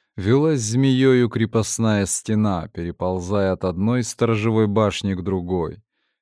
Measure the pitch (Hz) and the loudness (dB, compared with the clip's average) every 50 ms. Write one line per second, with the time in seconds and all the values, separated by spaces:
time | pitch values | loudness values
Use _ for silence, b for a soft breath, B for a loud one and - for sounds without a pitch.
0 | _ _ - - 90 101 123 139 151 160 156 131 110 107 113 127 135 135 131 127 | _ _ -12 -6 0 2 2 2 2 2 0 0 -2 -2 0 2 2 2 4 4
1 | 131 135 131 123 123 113 - 113 113 113 - 113 107 - - - 117 110 107 101 | 4 4 6 4 4 2 0 0 -2 0 0 0 0 0 -2 -2 0 0 2 2
2 | 98 90 - - - - 110 107 107 104 95 87 80 - - - 85 85 85 - | 0 0 -2 -6 -4 -2 0 0 0 0 0 -2 -6 -8 -10 -8 -8 -8 -6 -6
3 | 95 92 92 92 87 90 101 101 98 95 92 87 - 92 87 85 98 110 123 127 | -4 -4 -4 -4 -4 -2 0 0 2 0 0 0 -2 -4 -2 -2 -2 0 0 0
4 | 117 - - - 120 117 113 107 104 113 110 110 110 104 101 110 107 101 98 - | -2 -4 -4 -2 0 0 0 0 0 0 2 2 2 2 2 2 2 2 0 -2
5 | - 98 95 90 87 98 95 92 87 87 92 90 82 78 82 107 _ _ _ _ | -4 -4 -4 -4 -4 -4 -4 -4 -2 -2 -2 -2 -2 -4 -8 -12 _ _ _ _
6 | _ _ _ _ | _ _ _ _